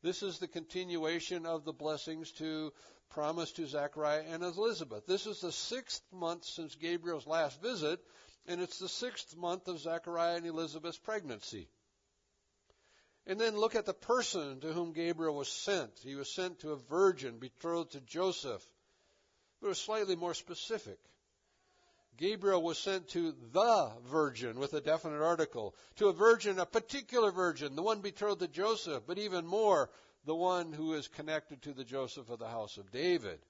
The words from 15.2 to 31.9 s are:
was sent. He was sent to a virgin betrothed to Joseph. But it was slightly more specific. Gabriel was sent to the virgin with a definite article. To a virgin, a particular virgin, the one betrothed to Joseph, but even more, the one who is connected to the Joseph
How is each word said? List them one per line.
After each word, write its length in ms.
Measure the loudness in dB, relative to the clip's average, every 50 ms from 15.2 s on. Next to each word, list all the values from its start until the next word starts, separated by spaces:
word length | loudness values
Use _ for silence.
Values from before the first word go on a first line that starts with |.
| 0 0 0
was 140 | 0 -4 -4
sent. 420 | -6 -6 -2 0 0 0 0 -2 -8 -14
He 140 | -14 -10 -8
was 180 | -8 -6 -6 -4
sent 280 | -2 -2 -2 -4 -6
to 100 | -6 -6
a 60 | -6
virgin 600 | -6 -6 -2 2 6 8 6 6 6 -2 -8 -8
betrothed 540 | -8 -12 -12 _ _ -4 -2 0 0 -2 -2
to 100 | -6 -14
Joseph. 600 | -14 -8 -4 0 0 0 0 -2 -4 -6 -6 -6 -8 -14 _ _ _ _ _ _ _ _ _ _ _ _ _ _ _ _ _ _
But 80 | -4
it 20 | -4
was 120 | -2 -2
slightly 340 | -2 -2 0 0 2 0 0
more 180 | -2 0 -4 -4
specific. 640 | -4 -6 -10 -10 -10 -6 -4 -6 -6 -6 -8 -16 -16 _ _ _ _ _ _ _ _ _ _ _ _ _ _ _ _ _ _ _ _ _ _ _ -2
Gabriel 420 | 0 0 0 2 4 4 6 6
was 160 | 4 2 0
sent 300 | 0 0 0 0 -2 -2 -4
to 240 | -2 0 0 0 -2 -4 -12 0 4
the 380 | 4 6 8 8 6 6 2 -2 -10 -12 -2
virgin 480 | 2 4 4 4 2 -2 -4 -4 -2 -2
with 140 | -4 -2 -2
a 80 | -2
definite 400 | 2 2 0 0 0 -4 -2 2 4
article. 500 | 4 4 4 2 0 0 -4 -6 -6 -6 -10 -20 -20 -4
To 120 | 4 6 6
a 40 | 6
virgin, 460 | 8 10 10 10 8 6 0 0 0
a 60 | 0
particular 680 | 2 2 0 0 0 -8 -8 -8 -2 4 6 6 6
virgin, 440 | 6 4 2 2 2 0 -4 -4 -2
the 60 | 0
one 200 | 2 2 2 2
betrothed 400 | 0 -6 -4 0 0 0 2 2
to 60 | 0 -4
Joseph, 540 | 0 0 2 2 2 2 0 -4 -4 -4 -2
but 100 | -4 -4
even 280 | -2 -2 -2 -2 -2 -2
more, 440 | 0 2 6 8 8 8 8 6 4 0 -14 -20 -20 _ _ _
the 100 | -4 -2
one 380 | 2 4 4 4 2 0 -2 -4
who 200 | -4 -2 -2 -2
is 140 | -2 -4
connected 540 | -6 -10 -10 -6 -2 -2 -2 -2 _ -18 -14
to 120 | -10 -12 -8
the 120 | -8 -10
Joseph 440 | -6